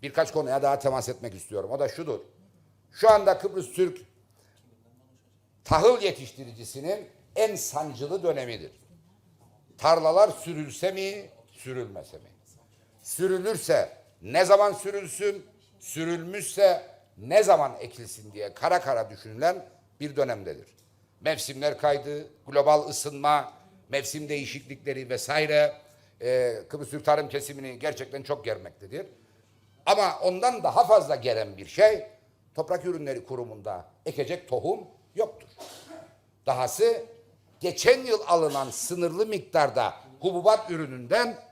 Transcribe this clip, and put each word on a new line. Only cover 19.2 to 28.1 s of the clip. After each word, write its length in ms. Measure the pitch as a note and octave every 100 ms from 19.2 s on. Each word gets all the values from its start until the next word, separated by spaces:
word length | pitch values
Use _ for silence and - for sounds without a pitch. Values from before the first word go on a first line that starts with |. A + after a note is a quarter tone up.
| A2 A2 D#3 F3+ - _ _ _
bir 160 | D3 C#3
dönemdedir. 520 | C3+ A2 F#2 D2+ - _ _ _ _ _
Mevsimler 560 | C#3 D3+ - C3+ D3 -
kaydı, 500 | D3+ C#3+ C#3+ D3 D3 _ -
global 400 | C#3 C#3+ D3+ D3+
ısınma, 680 | - D#3 C#3+ C#3+ D3 C#3+ - - _ _
mevsim 400 | C#3 C3+ D3+ D3
değişiklikleri 800 | D3 C3+ C#3 B2+ C#3 - C3 B2+
vesaire, 640 | B2 - D3+ D3+ D3+ D3 - - _ _ _
e, 340 | B2 B2+ B2 A2 G2
Kıbrıs 200 | D3+ C#3
Türk 160 | D3+ -
tarım 240 | D3 C#3+
kesimini 500 | C#3+ C#3 C#3+ C3+ B2
gerçekten 440 | D3+ - C3